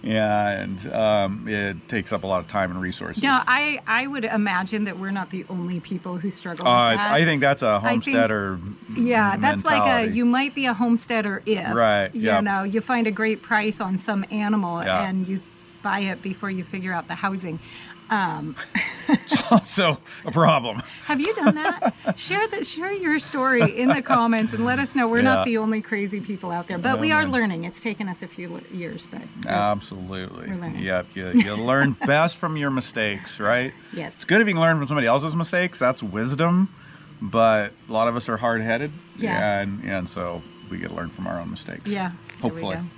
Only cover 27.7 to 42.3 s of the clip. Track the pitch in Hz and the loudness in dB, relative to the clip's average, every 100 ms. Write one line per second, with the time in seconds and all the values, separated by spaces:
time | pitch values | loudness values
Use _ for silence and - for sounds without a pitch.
27.7 | - 233 208 202 175 180 - 175 170 170 | -6 -6 -4 -6 -8 -10 -12 -12 -12 -12
28.7 | 185 170 170 - - - - - 101 104 | -10 -10 -10 -12 -14 -14 -12 -2 0 2
29.7 | 104 - 98 92 95 92 - - 190 170 | 0 -4 -12 -10 -8 -10 -10 -10 -8 -8
30.7 | 98 95 92 90 - 92 90 101 104 117 | -6 -2 -2 -2 -8 2 4 4 0 2
31.7 | 135 139 123 - 147 165 - 170 156 143 | 4 4 2 2 4 2 0 -6 -2 -2
32.7 | 131 123 117 107 98 92 - 107 120 131 | -2 -4 -2 -2 -2 -8 -4 2 2 0
33.7 | - - 190 151 - - 196 220 170 165 | -8 -14 -10 -10 -12 2 4 4 4 4
34.7 | 160 139 147 117 131 156 156 165 180 180 | 4 2 2 4 2 2 -2 -2 0 -2
35.7 | - 127 127 107 98 117 135 165 180 190 | 2 0 0 -4 -4 -2 0 2 4 2
36.7 | - - - - - 104 110 113 110 101 | -2 -20 -20 -20 -12 -2 4 6 6 2
37.7 | - - 110 117 117 117 110 120 113 110 | -6 -4 0 2 0 -2 -2 0 0 0
38.7 | 113 151 151 - - 220 107 104 101 101 | 0 -2 -8 -18 -6 -2 0 0 0 -2
39.7 | 101 101 98 90 - 87 87 - - - | -6 -4 -4 -6 -6 -6 -8 -12 -20 -12
40.7 | 90 87 85 82 - 92 85 85 87 - | -10 -8 -8 -8 -8 -6 -6 -8 -10 -10
41.7 | - - 202 185 175 - | -12 -6 -4 -4 -6 -16